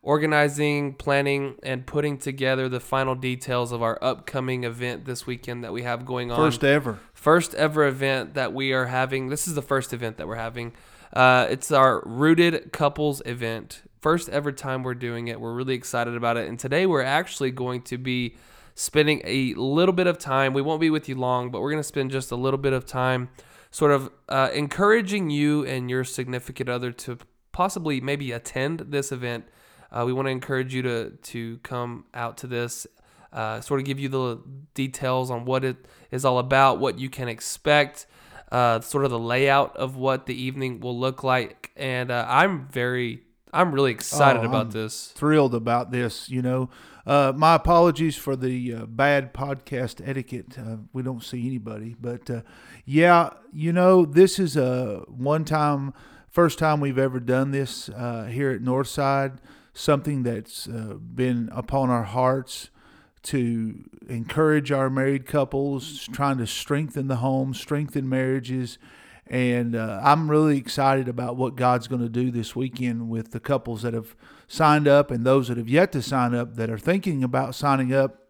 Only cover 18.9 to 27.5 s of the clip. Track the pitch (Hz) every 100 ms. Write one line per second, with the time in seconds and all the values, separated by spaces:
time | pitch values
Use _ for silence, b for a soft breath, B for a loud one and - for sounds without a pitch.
18.9 | 147 147 151 - 127 131 82 127 147 185
19.9 | 180 180 170 - 135 135 135 139 160 165
20.9 | 156 147 131 127 127 123 123 127 151 147
21.9 | - 135 135 131 123 131 139 135 131 -
22.9 | 131 127 127 123 b b b b - 147
23.9 | 143 131 _ - 135 135 - 147 - 202
24.9 | 226 190 202 170 147 147 151 131 131 123
25.9 | 127 127 - 127 127 - 131 127 123 123
26.9 | 120 - 123 - _ _